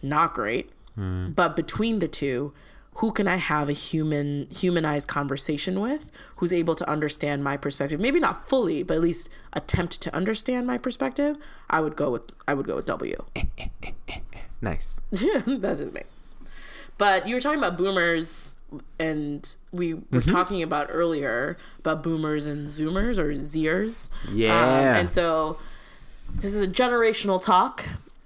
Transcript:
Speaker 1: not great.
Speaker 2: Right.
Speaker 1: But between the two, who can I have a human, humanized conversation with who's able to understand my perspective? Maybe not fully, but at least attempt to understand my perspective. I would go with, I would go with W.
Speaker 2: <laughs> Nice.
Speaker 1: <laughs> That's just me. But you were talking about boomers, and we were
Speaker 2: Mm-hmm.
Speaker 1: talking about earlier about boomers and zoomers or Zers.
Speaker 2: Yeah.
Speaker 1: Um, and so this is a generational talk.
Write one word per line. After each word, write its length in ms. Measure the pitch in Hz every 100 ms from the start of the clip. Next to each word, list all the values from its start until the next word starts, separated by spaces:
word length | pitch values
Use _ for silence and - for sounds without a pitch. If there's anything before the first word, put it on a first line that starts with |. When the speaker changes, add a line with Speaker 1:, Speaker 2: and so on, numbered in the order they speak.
Speaker 1:
not 320 | 139 151 165
great. 380 | - 107 123 - - - 110
Speaker 2:
Right. 340 | 95 92 180 160
Speaker 1:
But 200 | 170 170
between 440 | - - 226 214
the 80 | 175
two, 460 | - 139 123 143 - - - - -
who 140 | 226
can 160 | 214 196
I 100 | 180
have 320 | - 151 147
a 40 |
human, 720 | 143 - 160 156 147 143 143 -
humanized 560 | - 180 170 156 147 -
conversation 720 | 143 143 139 - 143 - 190
with 300 | 226 302 - - - -
who's 180 | 175
able 220 | 175 165 156
to 120 | -
understand 560 | 151 151 - 147 143
my 140 | 139 143
perspective? 420 | 143 - 139 151
Maybe 200 | 233 330
not 280 | 220 - -
fully, 360 | 269 185 151
but 120 | 180 160
at 40 |
least 280 | 170 165 - - -
attempt 460 | 180 - 185 175 -
to 140 | - -
understand 520 | 190 214 - 247 247
my 100 | 247
perspective. 600 | 254 - 269 262 285 294 - - -
I 80 | 160
would 160 | 156 151
go 160 | 143
with, 200 | 117 - - -
I 60 |
would 140 | 139 -
go 80 | 71
with 100 | -
W. 380 | - 50 50 - -
Speaker 2:
<laughs> 0 | - - - - - - - - - - - -
Nice. 400 | 113 - - - -
Speaker 1:
<laughs> 60 |
That's 720 | 180 302 359 226 262 196 143
just 120 | 139
me. 100 | - - - - - - - - - - -
But 280 | 202 190 185
you 60 | 247
were 60 |
talking 160 | 285 302
about 180 | 196 170
boomers, 800 | 190 190 170 165 165 - - - - 147 - -
and 560 | 160 151 147 147 - - -
we 220 | 180 170 160
were 40 | - 123
Speaker 2:
Mm-hmm. 80 | 123
Speaker 1:
talking 320 | 180 185 196
about 240 | 160 147 143
earlier 680 | 160 170 151 135 120 147 175 - -
about 220 | 160 156
boomers 420 | 165 160 151 151 151
and 220 | 147 147
zoomers 500 | 156 156 190 233 208
or 140 | 147
Zers. 760 | 143 151 160 156 180 220 226 - - -
Speaker 2:
Yeah. 220 | 104 110 110
Speaker 1:
Um, 440 | 127 135 135 110
and 100 | -
so 460 | 180 170 160 156 160 - - - - - - - -
this 180 | 196 208
is 60 |
a 60 | 190
generational 720 | 185 247 240 226 220 202 185
talk. 400 | 208 180 180 - - - - -